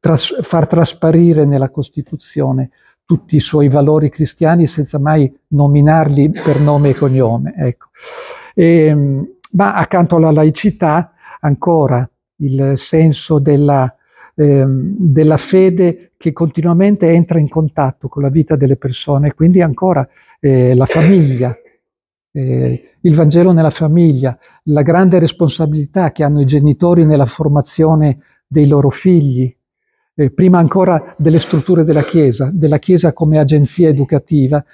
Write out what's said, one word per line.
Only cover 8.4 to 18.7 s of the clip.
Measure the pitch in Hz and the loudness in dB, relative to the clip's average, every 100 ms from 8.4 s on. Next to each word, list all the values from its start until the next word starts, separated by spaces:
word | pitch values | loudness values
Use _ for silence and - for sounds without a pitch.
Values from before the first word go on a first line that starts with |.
| - | -8
Ehm, | - 165 170 156 147 143 135 269 - - | 0 2 4 2 2 -2 -4 -8 -14 -6
ma | 185 202 | -2 -2
accanto | 185 160 185 170 170 | -2 -2 -2 0 2
alla | 160 | 2
laicità | 151 156 - 208 - 160 160 160 _ - - | 2 0 0 -4 -2 -2 -2 -4 _ -20 -8
ancora | 151 139 175 165 135 123 127 _ _ - | -4 -2 0 0 0 -2 -6 _ _ -8
il | 139 135 135 135 | -6 -2 -2 -4
senso | - 160 160 143 - 151 | -2 0 2 0 -2 -2
della, | 143 147 147 139 127 - _ _ - | 0 2 2 0 -2 -6 _ _ -12
ehm, | - 147 139 135 135 156 202 | -2 2 2 0 -2 -4 -2
della | 170 139 156 151 | 0 2 2 0
fede | - 185 190 180 175 170 _ _ | 0 0 2 2 -2 -2 _ _
che | 165 | -8
continuamente | - 165 - 170 170 202 202 165 | -4 -4 -2 0 2 2 2 2
entra | 165 170 165 | 2 2 0
in | 147 | -2
contatto | 160 151 - 135 - 139 | -2 -4 -2 -4 -6 -10
con | - | -6
la | 139 | -2
vita | 156 - 151 | -2 0 0
delle | 135 | 0